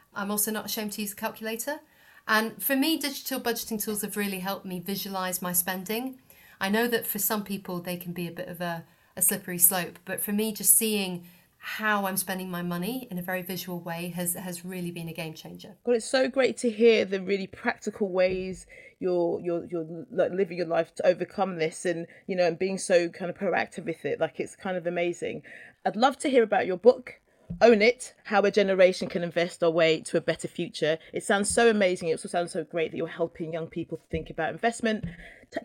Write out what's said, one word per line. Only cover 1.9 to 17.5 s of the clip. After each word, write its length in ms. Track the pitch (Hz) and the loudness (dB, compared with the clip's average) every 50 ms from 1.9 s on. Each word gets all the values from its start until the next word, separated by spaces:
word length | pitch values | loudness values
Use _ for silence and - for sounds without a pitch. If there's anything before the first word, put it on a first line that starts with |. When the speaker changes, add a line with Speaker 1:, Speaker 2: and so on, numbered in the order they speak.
| _ _ _ - - - _ | _ _ _ -20 -20 -12 _
Speaker 1:
And 340 | - 220 214 220 226 214 - | 2 2 2 2 0 -4 -6
for 140 | - - 277 | -2 0 2
me, 220 | 262 285 320 330 | 4 4 4 2
digital 420 | 294 294 285 269 - - - 269 254 | 2 0 -4 -6 -8 -6 -6 -6 -2
budgeting 420 | 254 240 233 233 - - 226 214 | -2 -2 -2 -2 -4 -4 -4 -4
tools 200 | - 220 214 208 | -2 -4 -4 -4
have 160 | 214 196 202 | -4 -4 -4
really 220 | 208 202 196 196 190 | -4 -4 -2 -4 -4
helped 260 | 180 196 196 185 - | -4 -4 -6 -6 -6
me 140 | 190 180 180 | -8 -8 -8
visualize 640 | 175 190 196 196 - 196 196 190 185 185 180 185 185 | -6 -6 -6 -6 -6 -6 -4 -4 -2 -2 -4 -4 -4
my 100 | 180 180 | -2 -2
spending. 640 | 175 - 190 185 185 185 - 214 226 254 262 262 - _ _ - - - - - - | 0 0 -2 -4 -6 -4 -4 -4 -4 -4 -6 -8 -12 _ _ -20 -20 -20 -20 -8 -4
I 100 | 190 196 | -2 0
know 180 | 202 220 240 | 2 2 2
that 180 | 240 226 220 226 | 2 0 0 -2
for 140 | - - 208 | -4 -4 -2
some 240 | 208 - 226 208 202 | -2 -2 -2 -2 -2
people, 360 | 196 202 190 196 - 180 175 | -4 -6 -6 -6 -6 -8 -6
they 180 | 175 180 180 | -6 -6 -8
can 160 | 175 175 180 170 | -8 -8 -8 -6
be 140 | 180 175 | -6 -6
a 40 | 165 | -6
bit 160 | 170 175 - | -6 -8 -10
of 120 | - 175 165 | -10 -8 -6
a, 260 | 180 175 170 165 165 - _ _ _ _ _ | -6 -6 -6 -8 -10 -16 _ _ _ _ _
a 60 | - | 0
slippery 380 | 175 - 202 185 - 180 180 175 | 0 0 0 -2 -4 -6 2 4
slope, 400 | 175 - 196 180 170 - - - - | 4 4 4 2 -2 -4 -8 -12 -10
but 160 | - - - | -8 -8 -6
for 120 | - - | -4 -2
me, 200 | 208 202 220 220 | -2 0 0 -2
just 240 | 214 - 190 - - | -2 0 2 4 4
seeing 500 | - 233 220 214 202 196 185 180 175 175 - - _ _ _ _ _ | 4 4 2 0 0 -2 -2 -4 -8 -10 -14 -20 _ _ _ _ _
how 460 | - - - - 220 214 208 202 196 | -12 -10 -8 -4 0 0 2 2 0
I'm 120 | 190 190 | 0 -2
spending 320 | 190 - - 190 185 185 185 | -2 -4 -4 -6 -6 -6 -6
my 120 | 180 175 | -6 -4
money 460 | 175 175 175 175 175 208 254 262 254 - | -4 -4 -4 -2 -4 -4 -4 -6 -8 -8
in 60 | 185 | -8
a 40 | 180 | -8
very 200 | 175 185 185 185 | -6 -4 -6 -6
visual 380 | 180 180 190 175 - - 180 175 | -6 -6 -8 -8 -8 -8 -10 -8
way 300 | 175 175 165 165 175 175 170 | -8 -8 -8 -8 -8 -8 -6
has, 200 | 180 180 175 - | -4 -4 -4 -4
has 280 | - 185 185 175 175 175 | -6 -8 -10 -10 -10 -10
really 260 | 180 185 180 175 175 | -10 -8 -6 -6 -6
been 200 | 170 170 165 165 | -8 -8 -10 -10
a 40 | 160 | -10
game 200 | 175 165 160 156 | -10 -10 -10 -12
changer. 420 | - - 160 175 180 - 208 - - - | -14 -16 -16 -16 -16 -18 -20 -20 -8 -2
Speaker 2:
Well, 100 | 240 247 | 0 0
it's 140 | 226 220 - | 0 0 0
so 200 | - 262 262 262 | 2 2 2 2
great 260 | - 269 262 - 226 | 2 2 2 2 0
to 140 | - - 240 | 0 -2 -2
hear 320 | 214 208 233 233 226 208 208 | 4 6 8 8 8 8 4
the 160 | 185 196 196 | 2 -2 -2
really 260 | 185 185 202 196 190 | 0 0 -2 -2 -2
practical 600 | 185 | -6